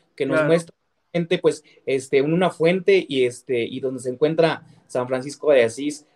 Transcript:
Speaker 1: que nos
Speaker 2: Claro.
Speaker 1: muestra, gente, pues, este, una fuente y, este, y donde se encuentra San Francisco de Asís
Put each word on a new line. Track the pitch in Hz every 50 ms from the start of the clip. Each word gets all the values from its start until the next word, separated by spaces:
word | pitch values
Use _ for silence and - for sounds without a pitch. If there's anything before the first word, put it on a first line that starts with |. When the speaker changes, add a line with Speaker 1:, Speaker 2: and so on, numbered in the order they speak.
| _ _ _
Speaker 1:
que | - 143
nos | 135 135
Speaker 2:
Claro. | 156 156
Speaker 1:
muestra, | 147 160 170 165 - - _ _ _ _ _ _ _ -
gente, | 170 170 165 185 160
pues, | - 160 151 151 - _ _ _ _
este, | - 135 135 123 - - 139 139
una | 151 165 175 185 170
fuente | - - 156 165 180 190 175 - 196 185 160 -
y, | 147 131 127
este, | 123 120 - - - 131 120 113
y | - - 131
donde | 127 131 131 127
se | 117 127
encuentra | 123 127 151 151 160 160 165 160 143 - - - _ _ _
San | _ - 127 123 127
Francisco | 131 131 127 147 143 - - 147
de | 147 131 117
Asís | 113 113 - 139 147 147 - - _ _